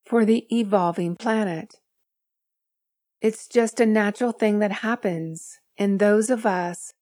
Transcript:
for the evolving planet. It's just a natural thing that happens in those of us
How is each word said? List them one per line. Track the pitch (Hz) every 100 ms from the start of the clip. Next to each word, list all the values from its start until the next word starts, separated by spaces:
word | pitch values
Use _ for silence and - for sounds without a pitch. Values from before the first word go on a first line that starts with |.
| -
for | 233 214
the | 226 -
evolving | 233 208 196 175 175 175 175
planet. | 226 220 202 160 - _ _ _ _ _ _ _ _ _ _ _ _ _ _ -
It's | 220 - -
just | 240 226 -
a | 226
natural | 214 208 202 247
thing | - 214 208
that | 208
happens | 196 220 233 202 165 165 160 - - _ -
in | 202 196
those | 208 214 220
of | 240 220
us | 185 175 175 - _